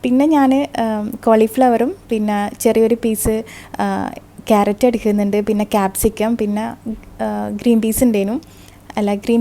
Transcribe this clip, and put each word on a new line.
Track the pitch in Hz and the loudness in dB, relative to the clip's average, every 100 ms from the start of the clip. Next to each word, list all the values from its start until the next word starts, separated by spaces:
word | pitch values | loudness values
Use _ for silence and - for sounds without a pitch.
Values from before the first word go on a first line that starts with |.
പിന്നെ | 254 254 294 302 | 0 2 4 4
ഞാൻ, | 269 269 285 - | 4 2 0 -4
ഉം, | 226 214 208 - - | -4 -4 -6 -4 2
കോളിഫ്ലവറും | 220 220 254 254 226 247 392 - | 4 2 2 2 4 0 -4 -6
പിന്നെ | 220 208 208 208 - | -4 -2 -2 -4 -2
ചെറിയൊരു | 233 220 226 233 | 0 2 2 2
പീസ്, | 233 214 - 220 220 - - - | -2 -2 -2 -4 -6 -18 -16 -4
ആ, | 202 196 190 - - - - | -4 -2 -6 -10 -20 -20 0
ക്യാരറ്റ് | 214 208 202 247 | 2 2 2 2
എടുക്കുന്നുണ്ട്, | 226 214 208 202 208 208 | 2 0 0 0 0 0
പിന്നെ | 214 208 | -2 0
ക്യാപ്സിക്കം, | 214 190 196 220 214 214 233 | 0 -2 0 -2 0 -2 -2
പിന്നെ, | 208 208 226 - 233 220 - - | -2 -2 -6 -8 -12 -12 -14 -8
ആ, | 220 208 208 208 | -6 -4 -6 -2
ഗ്രീൻ | 240 226 | 2 2
പീസ് | 220 220 254 | 2 0 0
ഉണ്ടേനു, | 208 196 254 - - - - - - | 2 -2 -4 -10 -20 -20 -20 -10 -4
അല്ല | 202 202 | -2 -2
ഗ്രീൻ | 202 233 | 0 2